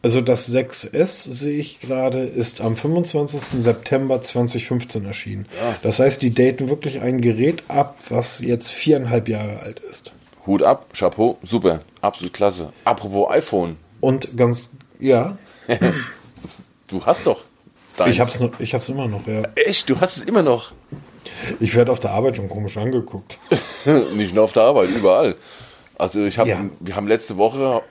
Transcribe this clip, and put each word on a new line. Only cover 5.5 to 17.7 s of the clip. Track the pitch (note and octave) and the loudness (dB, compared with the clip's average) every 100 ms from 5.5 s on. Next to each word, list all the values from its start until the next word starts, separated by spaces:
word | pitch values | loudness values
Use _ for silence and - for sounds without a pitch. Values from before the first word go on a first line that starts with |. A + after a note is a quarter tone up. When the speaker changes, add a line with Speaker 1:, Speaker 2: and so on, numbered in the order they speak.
| - | -6
Speaker 2:
Ja. | A#2 G#2 | -6 -2
Speaker 1:
Das | A2 G#2+ | 0 4
heißt, | C3+ C#3 | 4 4
die | B2+ | 0
daten | A#2+ B2+ C3 C3 | 4 2 2 -4
wirklich | D3 D3 B2+ | -4 -4 -4
ein | B2 B2+ | -2 0
Gerät | A#2+ A2 C#3 - - | 0 2 0 0 -2
ab, | C#3+ C#3+ - - | 0 0 -4 -4
was | A#2+ A#2 - | -2 -2 -4
jetzt | B2 A#2 - | -2 -2 -2
viereinhalb | - D3+ D3 A#2+ A#2 A2+ | -2 2 2 2 -2 -2
Jahre | G#2+ G#2+ G2+ | -4 -6 -8
alt | - A2+ | -12 -14
ist. | - - - - _ _ - | -12 -12 -14 -20 _ _ 0
Speaker 2:
Hut | G2 | 2
ab, | E2 C3+ - - | 4 2 -2 -2
Chapeau, | F2+ - A#2 - | -2 2 0 0
super, | F2+ A2 F#2 D#2+ - _ | -4 2 2 0 -6 _
absolut | G2+ - F2+ | -4 -2 -12
klasse. | - G2+ F#2 D#2 - - | 0 0 0 -12 -6 -2
Apropos | A#2 G#2 G2 - | -2 -2 0 2
iPhone. | - - G2+ F2 D#2+ _ - | 2 0 -2 -2 -8 _ -4
Speaker 1:
Und | C3 C3+ - A#2+ | -2 -2 -4 0
ganz, | A#2+ A#2+ - - - _ | 2 2 -8 -20 -20 _
ja. | C3+ B2 C#3 G3 - - - | 2 2 2 -8 -18 -18 -4
Speaker 2:
<laughs> | A#2 F3+ D#3 - - - - - - - _ - | 0 0 0 -8 -14 -20 -20 -20 -20 -20 _ -10
Du | F#2+ A#2 | -4 0
hast | F3 - | 2 2
doch | A2+ - _ _ | -2 -6 _ _